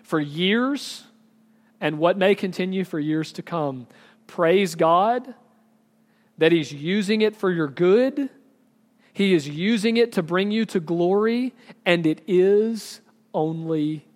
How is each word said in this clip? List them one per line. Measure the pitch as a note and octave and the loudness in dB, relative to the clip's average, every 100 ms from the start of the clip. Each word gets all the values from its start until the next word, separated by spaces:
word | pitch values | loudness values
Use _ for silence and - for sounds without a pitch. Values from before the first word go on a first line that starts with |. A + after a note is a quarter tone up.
for | - D#3+ | -4 -2
years, | D3 D3+ F#3 A3 B3+ C#4+ - - - _ _ _ _ _ _ _ | -2 -2 0 2 0 -4 -8 -16 -20 _ _ _ _ _ _ _
and | D3+ D3+ | -4 0
what | E3 F#3+ | 0 2
may | F#3 | 2
continue | G3 F#3+ E3+ F#3 F#3+ | 2 -2 -6 -4 -4
for | F3 E3 | -4 -4
years | D3 D#3 D#3 | -2 -2 -4
to | - | -10
come, | - E3+ D3 C3 A#2+ - - _ - | -8 -6 -4 -6 -12 -20 -20 _ -14
praise | - E3 F#3+ F#3+ E3 | 0 2 4 2 2
God | E3 E3+ G#3 B3 B3+ A#3+ _ _ _ _ _ _ _ _ _ - | 2 4 2 0 -6 -16 _ _ _ _ _ _ _ _ _ 0
that | D#3+ | 2
He's | E3+ C#3 | 4 0
using | D3 D#3 G3+ F#3+ A3 | -6 -4 -2 0 0
it | G#3+ | 0
for | G#3+ F#3+ | 0 -2
your | E3+ D3+ | -2 -2
good. | C3 F3+ G#3 C4 C#4+ C#4 - _ _ _ _ _ _ _ | 0 4 4 2 0 -6 -8 _ _ _ _ _ _ _
He | - G3 | -2 2
is | F3 C#3+ | 2 0
using | D3 F#3+ A3+ G#3+ A3+ | -4 -2 0 2 2
it | A#3 | 0
to | F#3+ | 0
bring | E3 F3 G3+ | -2 -2 0
you | A3 A3 | -2 -2
to | F#3+ | -2
glory, | D#3 E3+ F3 G3 A3 A#3 B3+ - - - | -2 0 2 2 2 0 -4 -8 -20 -6
and | - F3 D#3 | 0 0 0
it | D#3 - | -2 0
is | F3+ F#3+ G3+ A3 A3+ - - _ _ _ | 2 4 4 2 -4 -10 -18 _ _ _
only | F3+ D#3 E3 D#3+ D#3+ D3+ D3+ - | -4 -4 -4 -4 -2 -2 -4 -12